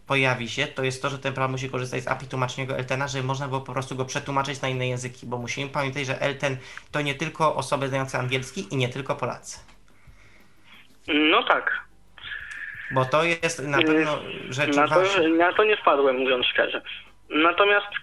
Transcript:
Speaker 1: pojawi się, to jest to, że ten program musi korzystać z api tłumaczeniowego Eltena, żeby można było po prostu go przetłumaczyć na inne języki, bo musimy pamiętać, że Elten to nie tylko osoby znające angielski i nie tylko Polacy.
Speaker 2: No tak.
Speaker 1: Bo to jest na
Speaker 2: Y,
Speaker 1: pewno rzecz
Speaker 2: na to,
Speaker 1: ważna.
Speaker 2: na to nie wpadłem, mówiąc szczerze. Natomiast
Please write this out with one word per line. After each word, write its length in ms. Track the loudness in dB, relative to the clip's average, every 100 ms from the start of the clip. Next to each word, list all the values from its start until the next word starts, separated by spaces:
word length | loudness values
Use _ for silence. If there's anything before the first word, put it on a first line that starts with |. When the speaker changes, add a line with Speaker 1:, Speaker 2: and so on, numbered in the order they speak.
| -2
Speaker 1:
pojawi 420 | 2 4 2 -2
się, 180 | -2 -4
to 160 | -2
jest 180 | -4 -2
to, 80 | -4
że 100 | -4
ten 140 | -4
program 180 | -2 -2
musi 180 | -2 -4
korzystać 340 | -4 -4 -4
z 40 | -4
api 200 | -4 -4
tłumaczeniowego 520 | -2 -2 -2 -4 -4
Eltena, 280 | -2 -2 -2
żeby 160 | -2
można 240 | -2 -2 -4
było 140 | -4
po 120 | -4
prostu 220 | -6 -4 -4
go 100 | -4
przetłumaczyć 560 | -4 -2 -2 -2 -2
na 80 | -4
inne 180 | -2 -2
języki, 380 | -4 -6 -10 -8
bo 120 | -6
musimy 320 | -6 -6 -4
pamiętać, 360 | -2 -2 -2 -4
że 160 | -2
Elten 360 | -2 0 -2 -2 -8 -16 -6
to 100 | -4
nie 140 | -2 -2
tylko 400 | -4 0 2 2
osoby 320 | 0 0 0
znające 300 | -2 -2 -2
angielski 480 | 0 -2 -4 -8 -4
i 60 | 0
nie 120 | 0
tylko 260 | -2 -4 -4
Polacy. 440 | -4 -6 -12 -18 -18 -20 -20 -20 -20 -20 -20 -20 -20 -20 -20 -20 -20 -12 -2
Speaker 2:
No 360 | 2 4 4
tak. 280 | 4 2 0 -4 -6 -20 -20 -18 -14 -12 -12 -12 -12 -12 -4
Speaker 1:
Bo 140 | 0 2
to 180 | 4
jest 440 | 4 2 0 -2 0
na 120 | 2
Speaker 2:
Y, 40 |
Speaker 1:
pewno 340 | 4 4 2 -2 -6 -10 -6
rzecz 260 | -2 2 4
Speaker 2:
na 120 | 6
to, 80 | 6
Speaker 1:
ważna. 320 | 4 4 4
Speaker 2:
na 260 | 4 4
to 100 | 4
nie 140 | 4 4
wpadłem, 400 | 4 4 4 4
mówiąc 280 | 2 2 2
szczerze. 360 | 2 0 -2 -8 -16 -18 -20 -4
Natomiast 580 | 2 4 4 4 4 0 -4